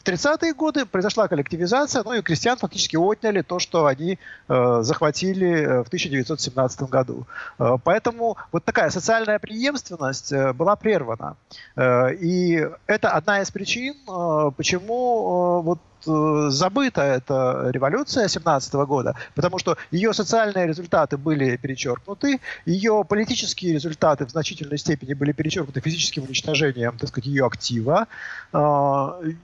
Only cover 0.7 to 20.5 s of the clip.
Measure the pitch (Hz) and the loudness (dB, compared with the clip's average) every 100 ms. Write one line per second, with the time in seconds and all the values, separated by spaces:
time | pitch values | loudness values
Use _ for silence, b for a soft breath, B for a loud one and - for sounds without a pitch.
0.7 | 302 247 190 196 - 196 156 139 165 175 | 0 -2 0 0 2 2 2 -2 -2 0
1.7 | 247 294 262 208 233 180 160 233 247 190 | 2 2 -2 -2 -4 0 0 2 0 -2
2.7 | - - 160 180 214 220 202 151 180 - | -4 -2 2 2 2 0 0 -2 -4 0
3.7 | 170 147 135 165 190 B B - 127 123 | 2 2 2 -2 -4 B B -2 2 4
4.7 | 120 113 160 156 147 185 190 180 170 143 | 4 2 2 0 0 -2 2 2 2 2
5.7 | 127 120 180 180 139 120 151 - 135 127 | 0 0 -4 -2 -2 -2 -4 -4 0 0
6.7 | - 135 131 127 123 123 B B B 117 | -2 -2 0 0 -4 -12 B B B 2
7.7 | 123 165 208 240 233 233 202 B 170 - | 2 2 2 2 -2 -2 -2 B -4 0
8.7 | 226 160 180 160 226 214 214 - 220 262 | 2 2 0 2 2 2 -2 -2 -4 -2
9.7 | 285 - 170 135 135 - 139 135 127 170 | -2 -8 -6 -4 -4 -4 0 0 2 2
10.7 | 202 220 196 123 113 76 - _ B B | 2 2 0 0 -6 -8 -12 _ B B
11.7 | - 127 123 127 170 170 180 180 170 151 | 0 4 4 4 0 0 2 2 2 0
12.7 | - - 208 208 165 156 202 190 190 196 | -4 -2 0 2 0 2 0 0 -6 -4
13.7 | 233 262 285 262 185 175 156 151 135 156 | -4 -4 -10 -10 -4 0 2 2 0 -2
14.7 | 180 202 240 247 233 185 180 180 175 165 | -2 -2 -2 0 0 2 2 2 2 2
15.7 | 175 - _ - 156 156 151 147 135 185 | -2 -6 _ -2 2 2 2 2 2 2
16.7 | 202 269 - 139 127 - 135 127 131 127 | 2 0 2 2 0 0 0 0 0 -2
17.7 | 131 135 208 294 - 202 185 165 143 - | 0 0 0 -2 0 0 0 0 0 0
18.7 | 143 143 143 120 B B - 175 180 180 | -2 0 0 0 B B -2 -2 0 -2
19.7 | 160 B 170 220 208 180 226 214 | -2 B 0 0 0 2 2 2